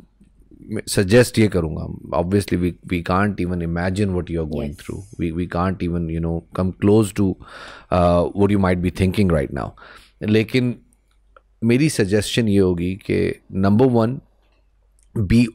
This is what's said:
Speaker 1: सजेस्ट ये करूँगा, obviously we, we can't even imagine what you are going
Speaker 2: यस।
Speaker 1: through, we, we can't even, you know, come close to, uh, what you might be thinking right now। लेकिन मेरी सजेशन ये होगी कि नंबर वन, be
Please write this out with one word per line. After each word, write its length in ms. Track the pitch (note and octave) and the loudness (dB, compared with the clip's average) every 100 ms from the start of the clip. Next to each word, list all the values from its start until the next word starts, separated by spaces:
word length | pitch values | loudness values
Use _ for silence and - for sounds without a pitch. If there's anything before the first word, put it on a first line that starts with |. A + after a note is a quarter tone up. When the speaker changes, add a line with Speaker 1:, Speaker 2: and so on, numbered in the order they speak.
| - _ _ _ _ - - G#2+ - | -20 _ _ _ _ -20 -12 -10 -4
Speaker 1:
सजेस्ट 500 | - F#2+ A#2+ A#2+ A2+ | 0 4 4 4 2
ये 100 | G#2 | 2
करूँगा, 380 | F#2 D#2 D#2+ E2 - - C#2+ | 2 -2 -4 -8 -12 -6 -4
obviously 400 | F2 G2+ G2 F#2 | 0 0 0 -2
we, 140 | F2+ E2 - | -2 -4 -6
we 100 | F2+ E2 | -4 0
can't 300 | F#2 G#2 F#2 | 0 0 -2
even 220 | F2 F2+ | -4 -4
imagine 440 | E2+ E2+ F#2 F#2+ G2 | -4 -4 -2 -2 -2
what 180 | F2 | -2
you 140 | E2 E2 | -4 -4
are 100 | D#2 | -4
going 200 | D2 D2 | -6 -8
Speaker 2:
यस। 60 | - | -10
Speaker 1:
through, 240 | - E2+ G2 - | -12 -14 -12 -6
we, 160 | F2 D#2+ | -6 -4
we 140 | E2+ E2+ | -4 -2
can't 320 | F#2 F2+ F2 | -2 -2 -4
even, 220 | F2 D#2+ | -4 -4
you 140 | E2 E2 | -4 -4
know, 340 | E2+ - - | -4 -6 -4
come 120 | F#2 - | -4 0
close 320 | G2+ A2 G#2 - | 2 4 2 0
to, 180 | F#2+ - - - - - - | -2 -2 -10 -20 -20 -16 -2
uh, 380 | F2+ F2 F2 D2+ F#2+ | 2 4 4 2 2
what 160 | G2+ G2+ | 2 2
you 80 | |
might 200 | F#2 F2+ | 2 0
be 180 | F2+ - | -2 0
thinking 300 | F#2 G2 F#2+ D#2 | 0 2 2 2
right 160 | C2 C2+ | 0 -6
now। 120 | G#1 - - - - - | -8 -12 -20 -20 -20 -8
लेकिन 560 | G#2 G#2+ G#2+ C3 B2 - _ _ _ _ _ _ _ - | 0 0 2 0 -2 -4 _ _ _ _ _ _ _ -4
मेरी 240 | A#2 B2 D#3 | 2 4 2
सजेशन 600 | - F#2+ G#2 - B2+ A2 | 0 0 0 0 0 2
ये 100 | G2 | 4
होगी 360 | F#2 F2 F2+ | 4 2 -2
कि 460 | F#2+ - F#2 F2+ - - | -4 -2 -2 -2 -4 -8
नंबर 340 | F#2+ G2 G#2 C3+ | -2 2 4 4
वन, 340 | A#2 A2+ C3+ - _ _ _ _ _ _ _ _ A#2 | 4 0 -4 -12 _ _ _ _ _ _ _ _ -4
be 260 | F#2 A#2 A#2 | 2 2 2